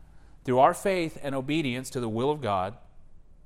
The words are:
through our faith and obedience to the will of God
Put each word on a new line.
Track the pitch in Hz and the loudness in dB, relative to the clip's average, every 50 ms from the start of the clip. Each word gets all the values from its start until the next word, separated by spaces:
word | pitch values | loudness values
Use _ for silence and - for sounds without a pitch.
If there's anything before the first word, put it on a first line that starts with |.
| - - - - - - - - - | -20 -20 -20 -20 -20 -20 -20 -8 -2
through | - 123 127 | 2 6 8
our | 135 160 175 | 8 6 6
faith | - - 208 190 180 170 156 - - - | 4 0 0 0 0 -2 -4 -6 -6 -6
and | 143 135 | -6 -4
obedience | 135 131 135 147 165 160 131 120 127 131 - | -4 -2 -2 0 0 0 0 -2 -4 -6 -6
to | - 131 | -6 -4
the | 120 113 | -2 -2
will | 107 113 123 143 | 0 0 0 0
of | 151 151 | 0 0
God | 135 107 101 92 92 98 110 - - - - - - - - - - - - - - | 0 0 0 0 0 -2 -6 -10 -16 -20 -20 -20 -20 -20 -20 -20 -20 -20 -20 -20 -20